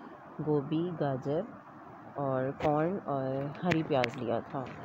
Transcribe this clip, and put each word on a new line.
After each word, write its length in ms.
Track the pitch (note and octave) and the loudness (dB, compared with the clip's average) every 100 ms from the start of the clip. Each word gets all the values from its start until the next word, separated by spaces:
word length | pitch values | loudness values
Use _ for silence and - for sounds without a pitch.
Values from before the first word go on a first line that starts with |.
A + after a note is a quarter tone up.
| - - - - | -14 -16 -14 -4
गोभी, 480 | D3+ D3+ C#3 D#3 F3+ | 2 2 4 0 0
गाजर 520 | D#3+ D3 C3 C3+ D3+ A3+ - - - - - - - | 0 0 0 0 0 -2 -8 -16 -18 -16 -16 -12 -4
और 320 | C#3 C3 C3 - | 0 2 0 2
corn 340 | D#3 D3+ D#3+ G3 - | 4 4 4 0 0
और 460 | C#3 C3 C3+ C#3+ C#3+ | 0 0 0 -2 0
हरी 200 | F3+ D#3+ | 2 4
प्याज 320 | D#3 C#3 B2 C3 | 4 4 2 0
लिया 240 | A2+ A2+ | -2 -2
था 240 | - C#3+ B2 - | -2 -6 -6 -6